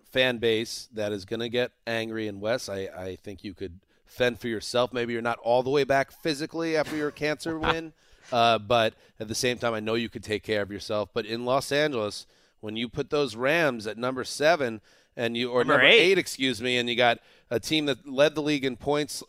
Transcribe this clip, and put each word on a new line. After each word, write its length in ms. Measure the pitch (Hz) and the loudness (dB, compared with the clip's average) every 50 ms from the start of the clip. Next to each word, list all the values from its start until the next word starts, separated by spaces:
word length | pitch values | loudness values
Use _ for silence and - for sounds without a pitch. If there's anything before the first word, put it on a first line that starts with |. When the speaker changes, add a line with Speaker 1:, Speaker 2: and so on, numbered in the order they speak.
| _ _ | _ _
Speaker 1:
fan 260 | - 131 131 127 120 | 0 2 2 2 2
base 520 | 113 117 117 110 110 117 - - - - - | 2 2 2 2 2 0 -4 -8 -12 -12 -12
that 220 | 113 107 104 104 107 | -6 -4 -4 -2 -2
is 100 | 101 98 | -4 -6
gonna 240 | - 117 110 117 120 | -6 -6 -6 -4 -2
get 220 | 110 120 123 120 _ _ - | -2 -2 -2 -2 _ _ -6
angry, 400 | 117 117 113 113 113 110 110 110 | -4 -2 -2 -2 -4 -4 -6 -6
and 140 | 107 98 98 | -6 -6 -4
Wes, 260 | 101 110 120 127 - | -2 -2 -2 -2 -2
I, 220 | - 98 98 95 90 78 | -6 -6 -6 -6 -8 -8
I 180 | 90 92 95 92 - - | -10 -10 -10 -10 -10 -12
think 220 | 107 98 87 - | -14 -14 -12 -12
you 80 | 104 87 | -12 -10
could 260 | - 98 90 87 95 _ _ _ _ _ | -10 -10 -12 -12 -14 _ _ _ _ _
fend 320 | _ - - 127 123 120 | _ -4 0 0 0 0
for 120 | - - 123 | -2 -6 -4
yourself. 420 | 113 101 - - - 120 127 120 | -4 -4 -6 -2 0 0 0 0
Maybe 220 | 127 123 120 117 120 | -2 -4 -4 -4 -4
you're 80 | 117 | -4
not 180 | 117 120 117 - | -2 -2 -4 -2
all 240 | - 113 120 127 123 | 0 2 2 2 2
the 60 | 131 | 2
way 160 | 143 147 139 | 2 0 2
back 260 | 123 135 135 135 - | 2 2 0 0 -2
physically 640 | - - - 170 151 135 156 151 - 165 165 165 156 | -6 -8 -4 -4 -4 -4 -6 -6 -4 -4 -2 0 0
after 220 | 156 139 - 156 | 0 0 -2 -2
your 120 | 151 147 147 | -4 -4 -4
cancer 480 | 143 - 151 151 151 143 - 170 160 160 | -4 -2 -2 -2 -2 -2 -4 -6 -6 -2
Speaker 2:
<laughs> 0 | |
Speaker 1:
win, 340 | 156 151 156 165 165 160 - _ _ _ - _ _ - 127 | -2 -2 -2 -2 -4 -10 -16 _ _ _ -20 _ _ -2 2
uh, 260 | 120 117 117 113 107 | 4 4 4 4 2
but 360 | 104 101 123 117 110 113 - _ _ _ _ | 2 2 2 4 4 2 0 _ _ _ _
at 120 | - 110 107 | -12 -8 -8
the 40 | 110 | -4
same 220 | - - 123 123 | -2 0 -2 -2
time, 160 | 117 123 117 113 | 0 -2 -2 -2
I 60 | 110 | -2
know 140 | 107 110 113 | -2 -2 -2
you 160 | 120 117 101 | -2 -2 -4
could 140 | - 117 - | -8 -10 -6
take 180 | - 107 98 - | -4 -4 -4 -2
care 180 | - 110 104 | -2 -2 -2
of 120 | 101 95 101 | -2 -4 -6
yourself. 340 | 95 - - 107 104 101 - - | -10 -6 -4 -2 -2 -2 -2 -4
But 120 | 120 107 | -6 -4
in 200 | 104 113 117 120 | -4 -6 -4 -2
Los 260 | 123 131 139 - - | 0 0 0 0 0
Angeles, 560 | 139 143 151 156 139 117 107 104 - - - _ _ _ _ _ _ _ | 0 2 2 2 0 -2 -2 -2 -4 -8 -14 _ _ _ _ _ _ _
when 140 | - 107 107 | -12 -8 -6
you 120 | 113 120 120 | -6 -6 -6
put 220 | - 147 135 - | -4 -6 -6 -2
those 240 | 151 147 143 123 104 | 0 0 0 -2 -2
Rams 500 | 113 127 135 156 170 165 143 123 113 101 | -2 0 0 2 4 2 2 0 -2 -6
at 100 | 110 104 | -8 -6
number 280 | 110 120 127 131 127 110 | -4 -4 -4 -4 -4 -6
seven, 580 | - - - 143 156 175 156 139 117 110 107 _ _ _ _ _ _ - | -8 -4 2 4 4 4 4 2 -2 -4 -6 _ _ _ _ _ _ -6
and 220 | - 120 117 117 | -4 -2 -2 0
you, 140 | 117 123 123 | -2 -2 0
or 80 | 120 127 | 2 0
Speaker 2:
Number 140 | 120 127 147 | 2 4 6
Speaker 1:
number 120 | 131 127 | 8 8
Speaker 2:
eight. 140 | 156 214 226 165 185 196 | 10 10 8 8 6 4
Speaker 1:
eight, 40 | |
excuse 460 | 180 - - - - 131 131 120 101 120 | 4 2 -2 -4 -2 -2 -2 -2 0 -2
me, 140 | 127 123 | 0 0
and 120 | 123 120 120 | 0 0 0
you 60 | 120 | 2
got 240 | 113 123 117 120 - _ _ _ _ _ - | 4 6 4 4 2 _ _ _ _ _ -4
a 80 | 120 117 | -4 -4
team 260 | - - 156 156 151 | -2 0 0 0 0
that 220 | 143 131 - - 143 | 0 -2 -4 -6 -6
led 240 | 131 131 147 160 147 | 2 4 4 4 4
the 80 | 151 | 0
league 240 | 143 151 151 139 131 | -2 0 0 0 0
in 100 | 135 123 | -2 -4
points, 460 | 107 - 143 147 147 151 135 - - - | -4 -2 -2 0 0 -2 -4 -8 -12 -8